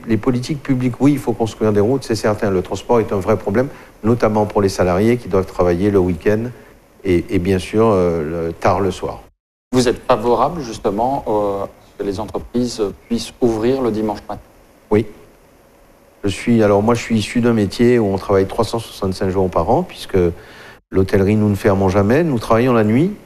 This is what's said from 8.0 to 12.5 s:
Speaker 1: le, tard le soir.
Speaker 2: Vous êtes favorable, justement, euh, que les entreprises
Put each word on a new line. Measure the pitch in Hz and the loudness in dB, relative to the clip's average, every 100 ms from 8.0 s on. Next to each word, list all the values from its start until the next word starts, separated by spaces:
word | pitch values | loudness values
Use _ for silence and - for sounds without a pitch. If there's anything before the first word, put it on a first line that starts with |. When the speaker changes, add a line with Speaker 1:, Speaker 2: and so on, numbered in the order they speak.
| 87 85 76 85 82 | 2 0 -4 -4 -6
Speaker 1:
le, | |
tard | 85 110 92 | -2 0 2
le | 95 | 0
soir. | 92 73 - - _ _ _ _ | -2 -8 -10 -16 _ _ _ _
Speaker 2:
Vous | 127 120 | 0 0
êtes | - - | -2 0
favorable, | 120 117 113 135 170 | 0 2 2 2 -2
justement, | 123 107 110 101 123 139 - | -8 -6 -4 -2 -2 -2 -2
euh, | 107 101 98 98 - - _ | -2 -2 -4 -8 -12 -20 _
que | |
les | 101 98 | -6 -6
entreprises | 104 101 - | -6 -8 -6